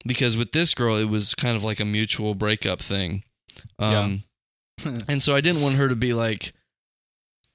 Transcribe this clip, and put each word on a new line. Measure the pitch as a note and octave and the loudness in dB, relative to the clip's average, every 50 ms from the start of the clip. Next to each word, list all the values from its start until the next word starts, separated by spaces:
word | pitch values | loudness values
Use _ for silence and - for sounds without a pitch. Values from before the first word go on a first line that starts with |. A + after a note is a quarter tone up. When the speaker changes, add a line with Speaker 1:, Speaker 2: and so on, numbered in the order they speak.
| - | -6
Speaker 1:
because | A#2+ B2+ - C3+ A#2+ A2 A2+ | -4 0 0 2 2 2 0
with | A#2 - | -2 0
this | - D3+ F3 E3 - | 0 2 2 2 2
girl, | - - A#2 A2 | 4 2 2 2
it | G#2+ A2 G#2+ | 2 2 2
was | G#2+ G#2+ G2+ - - | 0 0 0 0 0
kind | - - B2 A#2 | 0 0 -2 0
of | A2 G2+ | 0 -2
like | A2 G#2+ - | -2 -2 -2
a | G#2+ | -2
mutual | G#2 G#2 G#2 A2 G#2+ - - A2 G#2+ G#2 | 0 0 0 0 0 -2 -2 -2 -4 -2
breakup | F#2+ G#2+ G#2+ A2 A2 - G2 F#2 - | -2 0 0 0 0 0 -2 -2 -2
thing. | - - G2 G2 G2 E2+ F2+ G2 - _ _ _ _ - - - - - - - | -4 -4 -2 -2 -2 -2 -4 -6 -8 _ _ _ _ -20 -20 -20 -20 -18 -8 -4
Speaker 2:
Yeah. | G#2 G#2+ G#2+ G#2 | -2 0 2 2
Speaker 1:
Um, | G2+ G2+ G2 G2 G#2 - _ _ _ _ _ _ _ _ | 0 0 -2 -4 -8 -12 _ _ _ _ _ _ _ _
Speaker 2:
<laughs> | _ - - D#3 B2+ A#2 G#2+ - | _ -10 -8 -8 -6 -6 -4 -2
Speaker 1:
and | C#3+ C#3 | 0 2
so | - D3+ C#3+ | 2 2 2
I | C#3 | 2
didn't | C#3+ E3+ F3 D#3 | 2 2 2 2
want | D3 C#3 C3+ | 2 2 2
her | C3+ C#3 C3+ | 4 2 2
to | B2+ | 2
be | A2+ A#2+ B2 A#2+ | 0 0 0 0
like, | A#2 A#2 A2+ A2 - - - - _ _ _ _ _ _ _ _ _ _ _ _ _ _ _ _ _ _ _ | 0 0 0 -2 -4 -6 -10 -12 _ _ _ _ _ _ _ _ _ _ _ _ _ _ _ _ _ _ _